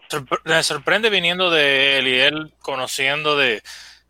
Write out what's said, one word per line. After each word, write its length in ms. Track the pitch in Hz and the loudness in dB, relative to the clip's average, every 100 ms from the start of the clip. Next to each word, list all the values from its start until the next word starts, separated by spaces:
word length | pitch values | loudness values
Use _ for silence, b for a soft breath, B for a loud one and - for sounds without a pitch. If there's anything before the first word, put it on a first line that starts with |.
| - | -12
sorpre-, 320 | 151 127 165 | -10 -6 -6
me 180 | 160 160 | 0 0
sorprende 480 | 147 151 147 190 226 | 0 -4 -2 0 2
viniendo 400 | 196 170 180 185 | 0 0 0 0
de 480 | 160 143 135 139 135 | 2 2 4 2 2
él 80 | 131 | 2
y 120 | 127 | 2
él 360 | 139 151 156 _ | 2 0 -6 _
conociendo 760 | - 131 127 - 135 147 151 147 | -10 -8 -6 -4 -2 -2 0 0
de, 260 | 131 104 B B B B | 0 -2 B B B B